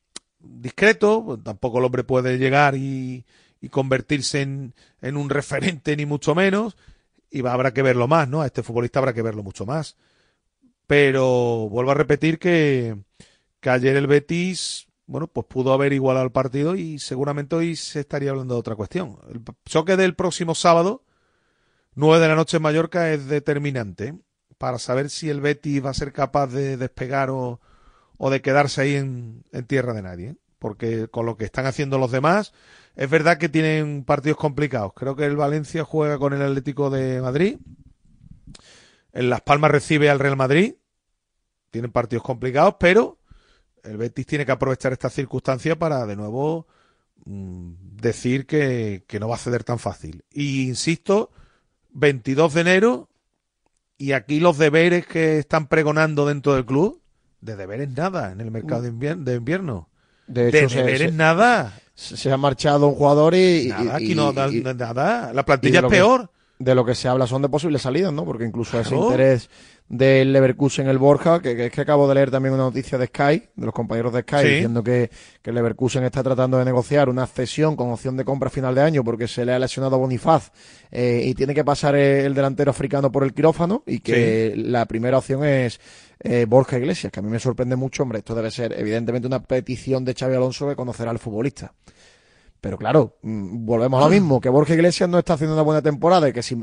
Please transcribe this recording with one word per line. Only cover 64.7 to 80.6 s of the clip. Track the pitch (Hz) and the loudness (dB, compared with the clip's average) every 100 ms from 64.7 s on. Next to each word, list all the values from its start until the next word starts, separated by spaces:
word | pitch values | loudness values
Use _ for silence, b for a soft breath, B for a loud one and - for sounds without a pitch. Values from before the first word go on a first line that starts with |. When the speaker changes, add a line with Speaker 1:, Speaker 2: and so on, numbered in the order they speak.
| 123 117 120 165 233 131 | -6 -6 -2 -2 -2 -4
Speaker 1:
La | 123 | -2
Speaker 2:
y | |
Speaker 1:
plantilla | - 135 - | 2 2 4
Speaker 2:
de | 170 | 4
Speaker 1:
es | |
Speaker 2:
lo | - | 6
que, | 190 | 6
Speaker 1:
peor. | 208 254 208 _ _ - | 6 4 0 _ _ -4
Speaker 2:
de | 127 127 | 2 4
lo | |
que | 117 | 2
se | 120 131 | 0 0
habla | 131 120 | 0 0
son | 135 | 0
de | 139 | 0
posibles | 143 160 139 | 0 -2 -2
salidas, | 127 143 190 | -2 -2 -2
¿no? | 147 | -4
Porque | 170 117 | -6 -6
incluso | 117 113 110 117 | -6 -6 -4 -4
ese | 110 | -2
Speaker 1:
Claro. | 135 214 | 0 2
Speaker 2:
interés | 127 135 123 - b b b - | 4 4 4 -2 b b b -2
del | 123 135 135 135 | 4 6 6 6
Leverkusen, | 135 131 117 139 - 135 | 6 4 4 0 2 0
el | 131 | 4
Borja, | 139 143 165 170 | 6 6 4 2
que, | 135 | 2
que | 120 120 | -2 -2
es | |
que | - | -2
acabo | 143 147 139 | 2 4 4
de | |
leer | 135 135 | 4 2
también | 131 135 | 0 0
una | 131 | 0
noticia | 131 127 - 131 | 0 -4 -4 -4
de | 123 | -2
Sky, | - 143 165 - | 0 0 0 -4
de | - 113 | -10 -6
los | |
compañeros | 127 110 117 117 | -6 -4 -2 -2
de | 123 | -4
Sky, | - 143 | 0 2
Speaker 1:
Sí. | 143 | 4
Speaker 2:
diciendo | 139 117 117 | 2 0 -2
que, | 110 123 117 B B B | 0 0 0 B B B
que | - | -6
el | 120 | -2
Leverkusen | 117 107 127 135 | -2 -2 -2 0
está | 127 131 | -2 -2
tratando | 131 127 127 131 | -2 0 2 2
de | |
negociar | 127 127 117 147 131 | 2 0 2 2 2
una | 127 127 | 0 -4
cesión | - 120 - 156 139 | -4 -4 0 0 0
con | 120 | -4
opción | 113 131 131 | -4 -6 -4
de | |
compra | 120 139 131 | -4 -4 -4
a | |
final | 143 131 | -4 -2
de | 127 | 2
año | 156 147 | 2 2
porque | 117 113 117 | 0 -2 -4
se | - | -4
le | 123 | -2
ha | 127 | 0
lesionado | 127 - 135 131 | -2 -4 0 0
a | |
Bonifaz, | 131 120 165 151 - b | 0 0 2 2 0 b